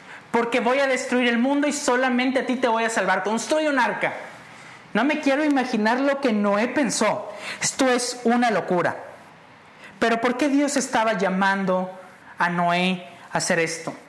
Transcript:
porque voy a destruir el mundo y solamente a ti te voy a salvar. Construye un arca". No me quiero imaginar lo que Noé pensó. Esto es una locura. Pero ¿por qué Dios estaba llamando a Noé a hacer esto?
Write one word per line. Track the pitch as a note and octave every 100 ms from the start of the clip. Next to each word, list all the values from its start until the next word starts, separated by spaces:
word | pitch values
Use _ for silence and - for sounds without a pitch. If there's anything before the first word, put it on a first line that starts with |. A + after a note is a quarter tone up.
| - - -
porque | A#3 A#3 B3
voy | G#3+ C4+
a | C4+
destruir | B3+ - B3 A#3+
el | A#3
mundo | C4 C#4+ D4
y |
solamente | C#4+ - B3 C4 B3 C4 B3+
a | A#3+
ti | B3+
te | B3
voy | A3+
a | A3+
salvar. | A3+ F#3+ F#3+
Construye | G3+ A3 - D#4 D#4
un | C4+
arca". | A3 F#3 D#3+ - - - - - - - -
No | G#3
me | C4+ D4+
quiero | C#4 C4+
imaginar | D#4 C4+ B3 A3 G#3+ B3+
lo | C#4 C#4
que | C4+
Noé | G#3+ G#3 G3+ B3
pensó. | D4+ A#3+ - G#3+ C#3 - - - -
Esto | - - C4
es | B3 - -
una | A#3 A#3+ A#3+
locura. | F#3+ - F3 C#3+ - - - - - - - - - - -
Pero | A3+ A3+
¿por | B3 B3
qué | D4
Dios | C#4 C#4+ C4+
estaba | - B3 A3
llamando | G3+ F#3+ F#3 G3 G3 F#3+ F#3 F#3 - - - - -
a | F3
Noé | F3 F3 F3 F3+ F#3 - - -
a | E3+
hacer | - E3+
esto? | D#3+ - - -